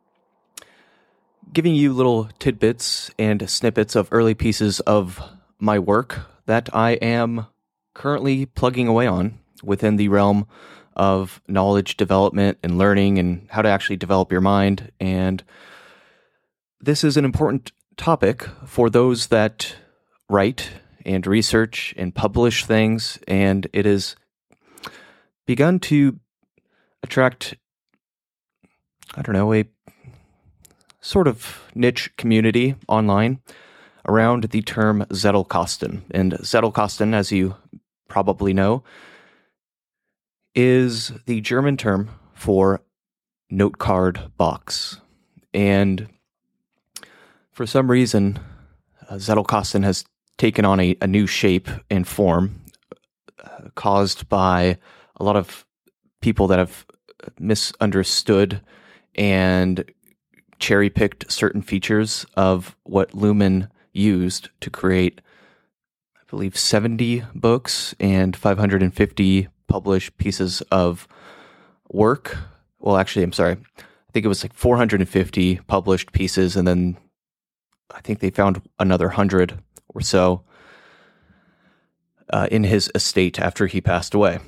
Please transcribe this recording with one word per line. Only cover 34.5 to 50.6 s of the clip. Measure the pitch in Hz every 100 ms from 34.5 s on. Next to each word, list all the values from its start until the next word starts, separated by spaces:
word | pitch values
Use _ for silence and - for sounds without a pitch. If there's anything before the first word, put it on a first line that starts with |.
| 110
term | - - 107 107 104
Zettelkasten. | 95 104 101 90 82 85 - - 87 -
And | 95 92
Zettelkasten, | - - 120 110 110 104 - 107
as | 110 95
you | 98 92 98 _ - _ _ -
probably | 101 98 95 101
know, | 95 98 123 - - - - _ _ _ _ _ _ _ _ _ _ _ _ _
is | - 127 127 127 113 - 113 -
the | 113
German | 107 123 143 135
term | 110 98 104 - _
for | - - 95 95 98 _ _ _ _ _ _ -
note | 95 101 -
card | - 92 92 85 - -
box. | 82 67 - - - - _ _ _ _ _
And | - 101 98 98 95 107 _ _ _ _ _ _ _ _ - - _ _ _ _
for | - 113
some | 135 131
reason, | 123 120 107 98 104 - - - _ _ _ -
uh, | 98
Zettelkasten | 104 107 95 107 - 101 98
has | 92 - _ _ -
taken | 113 107